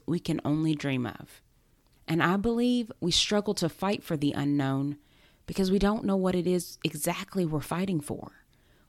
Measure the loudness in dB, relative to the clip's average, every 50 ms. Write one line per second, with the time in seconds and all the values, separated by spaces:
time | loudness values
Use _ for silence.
0 | -4 -4 -4 -2 -2 -2 -4 -2 0 0 0 0 2 0 0 0 -2 -2 -2 -2
1 | -2 -4 -8 -12 -16 -18 -20 -20 _ _ _ _ _ _ _ _ _ _ _ _
2 | -6 -2 0 2 2 2 2 2 2 0 0 2 2 2 2 0 -2 -4 -8 -4
3 | -2 0 2 2 2 2 2 0 2 0 -2 0 -2 -2 -2 -2 -2 -2 -2 -2
4 | -4 -4 -4 0 0 0 0 0 0 0 0 2 2 0 0 0 -2 -2 -4 -8
5 | _ _ _ _ _ _ _ _ _ -8 -2 -2 2 2 4 4 4 2 2 0
6 | 0 0 0 2 2 0 0 0 0 2 0 0 -2 -6 -14 -6 -6 -6 -6 -2
7 | -4 -4 -4 -4 -8 -6 -2 -2 -2 0 -2 -4 -4 -4 -4 -2 -2 -2 -2 -2
8 | 4 4 4 4 4 -6 -16 -20 _ _ _ _ _ _ _ _ _